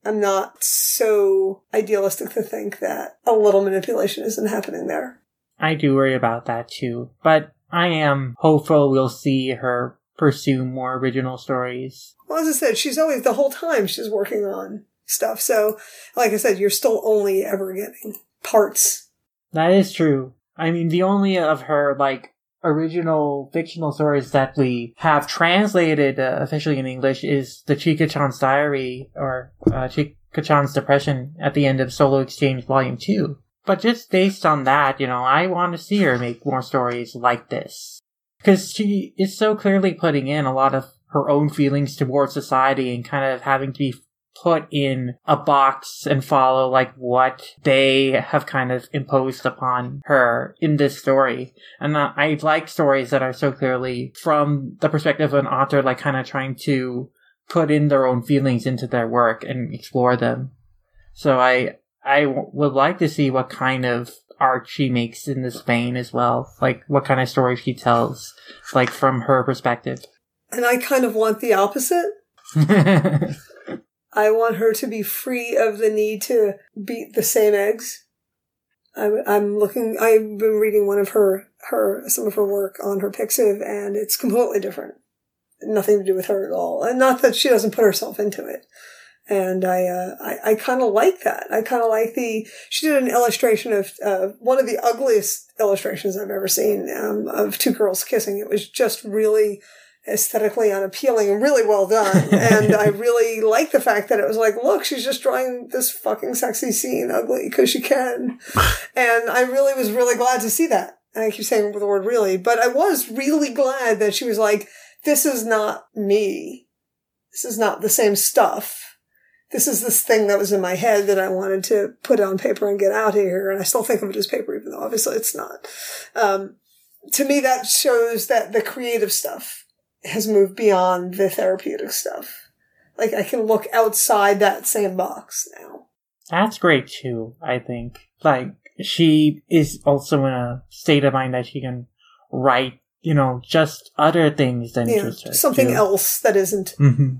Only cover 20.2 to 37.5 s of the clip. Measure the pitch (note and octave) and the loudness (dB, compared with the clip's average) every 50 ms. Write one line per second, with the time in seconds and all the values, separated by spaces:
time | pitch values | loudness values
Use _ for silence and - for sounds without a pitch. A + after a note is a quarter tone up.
20.2 | B2+ C3 _ _ _ _ _ - D#3+ E3 E3+ E3+ E3 E3+ D#3+ F3 F#3 F#3+ G3+ G3+ | -2 -8 _ _ _ _ _ -4 -2 -2 0 0 0 0 2 2 2 2 2 2
21.2 | G3 G3 F#3+ F3+ D#3+ D3+ D#3 C3 - - D#3 C#3+ C#3+ C#3+ C#3 C3+ C#3 C#3 C3+ B2 | 2 2 2 2 2 0 0 -2 0 0 0 2 2 2 2 2 0 0 0 -4
22.2 | - - _ _ _ _ _ _ - E3+ D3+ D#3 D#3+ D#3+ D#3+ F3 E3 E3 D#3+ D3+ | -10 -20 _ _ _ _ _ _ -2 0 0 0 -2 -2 -2 -2 0 0 0 0
23.2 | D3 D3 C#3+ C#3 C3+ C#3 - E3 D#3+ E3 - E3 D#3+ D3 C#3 - D3+ D3 D3 C#3 | 0 0 -2 -6 -8 -6 -6 -6 -6 -6 -8 -6 -6 -6 -2 0 0 2 2 0
24.2 | B2+ - - C#3 C3+ C3+ - D3 C3+ B2+ B2 A#2+ A#2 A#2 _ _ - E3 D3+ C#3+ | -2 0 0 0 0 0 0 0 0 0 0 -4 -6 -10 _ _ 0 2 2 2
25.2 | D3 - - - E3+ E3+ F3 G3 G#3+ G3+ G#3 F3+ E3+ D#3+ D#3 D3 C#3+ C#3 C3+ C#3 | 0 -4 -4 -2 0 2 4 2 2 2 2 2 2 2 2 2 2 2 2 0
26.2 | C3 B2+ - - - - D#3 D3+ D3 D#3 D3 C3 C3 C3 B2+ B2+ C3+ C3+ C3+ C3+ | -2 -2 0 -2 -4 -4 -4 -4 -2 -2 -2 -2 -2 -6 -6 -2 0 0 0 0
27.2 | - - D3 C#3 C3 - - - _ - C#3+ C#3+ - E3+ D3+ D#3 E3 D#3 - C#3+ | -2 0 0 0 -2 -4 -12 -14 _ -2 -2 0 2 0 2 2 0 -2 0 -2
28.2 | C#3+ C3+ C3 - C#3 C3 C3+ C#3+ D3 D3 C#3+ C3+ C3 B2+ B2+ B2+ C3+ - _ - | -2 -2 -2 -2 0 2 2 2 0 0 -2 -4 -4 -6 -8 -10 -14 -16 _ -8
29.2 | C#3+ C3+ B2+ B2+ B2 - _ _ - - A#2 C3 B2+ B2+ - D3+ D3 D3 - _ | -6 -6 -6 -8 -10 -14 _ _ 0 0 0 2 -4 -4 -2 -4 -4 -4 -6 _
30.2 | _ _ - D#3+ - - D3+ C#3+ C#3+ C#3 - C3+ - - C#3 C#3+ - D3+ C#3 B2+ | _ _ -8 -8 0 2 2 2 2 2 -2 -4 2 2 2 2 2 0 -4 -4
31.2 | B2+ C#3+ D#3 - D#3+ C#3+ - D3 C#3+ C3+ C3+ C3 C3 B2+ - - D3 C3+ C#3 C3+ | -6 -10 -12 -4 -4 -2 0 2 2 2 2 0 -2 -4 0 2 2 4 4 2
32.2 | C3 C3+ - - C#3+ C3+ C3 B2+ B2 - C3 C3+ C3 B2 B2 A#2+ - - G#3 G3+ | 0 -2 -2 -2 0 0 0 -2 -4 0 0 0 0 0 -6 -6 -4 -2 0 0
33.2 | D#3 D3+ C#3 _ _ _ _ _ _ - F#3+ F#3+ - A#3 A#3 A#3 - _ - F#3 | -2 -4 -6 _ _ _ _ _ _ -2 -2 2 2 -2 -2 -2 -4 _ 2 2
34.2 | F#3+ G3 F#3+ - - E3 D3+ D3 C3 C3+ C#3 D3 C#3+ C3+ C3+ - C#3 B2 B2 B2 | 2 2 0 0 0 0 0 2 2 2 2 2 2 0 0 -2 -4 -4 -2 -2
35.2 | B2+ C3 C3+ D#3 F3 F#3 F3+ F3 F3+ F3 E3+ E3 - - G3+ G#3 F#3+ C#3+ B2 A#2+ | 2 2 2 2 2 0 0 -2 -2 -4 -4 -8 -6 -4 0 2 2 2 2 0
36.2 | B2 A#2+ A#2+ - _ C#3+ C3 C3 B2 - - C3 B2 B2 A#2+ A#2+ A#2+ A#2 - A#2+ | -2 -6 -8 -6 _ -4 -4 -4 -4 -2 -2 0 0 0 -2 -6 -8 -10 -12 0
37.2 | A#2+ B2 A#2+ A#2 - _ | 0 0 0 0 -6 _